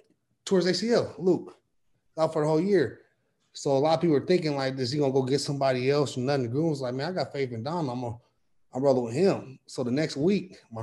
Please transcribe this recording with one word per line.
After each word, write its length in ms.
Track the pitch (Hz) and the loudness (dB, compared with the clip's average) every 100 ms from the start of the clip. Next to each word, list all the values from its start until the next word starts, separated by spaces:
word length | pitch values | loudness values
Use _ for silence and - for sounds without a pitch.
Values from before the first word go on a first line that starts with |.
| - _ _ _ | -20 _ _ _
towards 220 | - 190 175 | 0 2 2
A 80 | |
C 180 | - 226 | 0 2
L, 220 | 214 - - | 2 0 -2
Luke, 400 | 180 156 - - _ _ _ _ _ - | 2 2 0 -20 _ _ _ _ _ -2
out 160 | 160 | 0
for 80 | 160 | 0
the 60 | 151 | 2
whole 120 | 160 | 2
year. 400 | 190 190 117 - _ _ _ _ _ | 4 2 2 -4 _ _ _ _ _
So 160 | - 143 | -8 0
a 60 | 135 | 2
lot 160 | 156 | 4
of 80 | 160 | 2
people 140 | 170 139 | 4 2
are 100 | - | 4
thinking, 300 | 180 151 143 | 2 2 -2
like, 220 | 135 135 | -2 -2
"Is 140 | 123 | -2
he 60 | 147 | 0
gonna 120 | 139 | 2
go 120 | 135 | 2
get 180 | 127 139 | 2 0
somebody 500 | 147 143 135 127 127 | -2 0 0 2 2
else?" 280 | 143 139 131 | 2 0 -2
And 80 | 131 | -2
nothing. 240 | 143 117 | 0 -2
Gruden 180 | 127 165 | -2 -2
was 140 | 139 | -2
like, 100 | 123 | -4
"Man, 140 | 127 156 | -6 -6
I 40 | |
got 200 | 180 135 | -4 -4
faith 180 | 143 131 | -4 -6
in 100 | 117 | -6
Dom. 260 | 127 175 143 | -6 -4 -4
I'm 140 | 123 | -4
gonna, 140 | 123 117 _ _ _ _ _ | -8 -10 _ _ _ _ _
I'm 80 | 127 | -2
rolling 220 | 139 127 | 2 2
with 100 | 117 | 0
him." 440 | 123 190 127 131 131 | 0 2 0 -6 -18
So 180 | - - | -14 -6
the 80 | 120 | -4
next 280 | 135 156 139 | -2 -2 0
week, 400 | 165 202 - - - | 0 0 -4 -18 -16
my 120 | 113 | -12